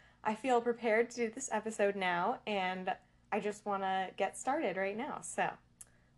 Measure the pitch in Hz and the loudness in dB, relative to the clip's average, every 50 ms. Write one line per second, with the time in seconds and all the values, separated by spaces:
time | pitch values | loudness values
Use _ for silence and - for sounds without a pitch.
0 | - - - _ - 214 220 214 - 269 247 240 233 247 233 233 226 240 208 220 | -20 -20 -14 _ -4 -2 -2 0 2 4 4 4 4 2 0 0 2 2 4 4
1 | 240 240 - 247 233 220 226 269 - - 233 214 208 220 220 - 208 202 196 202 | 4 2 0 -2 -2 -2 -2 -4 -6 -4 -2 -2 -2 -2 0 2 2 2 2 2
2 | 190 180 175 175 175 208 262 - - 220 214 196 185 185 185 185 185 190 - - | 2 2 2 2 2 0 0 -2 -2 -2 -2 0 0 0 -2 -2 -4 -4 -4 -6
3 | - _ _ _ _ - - 214 196 208 202 - - 208 202 190 196 190 190 190 | -8 _ _ _ _ -4 -2 -2 -2 -2 -4 -4 -2 -2 -2 0 0 2 0 0
4 | 190 185 - - 196 190 - - - 262 269 320 302 208 175 190 196 196 208 214 | 0 -2 -2 -2 -2 -2 -2 -2 -2 0 0 2 2 0 0 0 0 -2 -2 -2
5 | 262 302 - - - - - - 185 156 - - - _ _ - - - - _ | -4 -4 -6 -8 -8 -6 -2 0 0 0 -2 -6 -12 _ _ -20 -20 -20 -20 _
6 | _ _ _ | _ _ _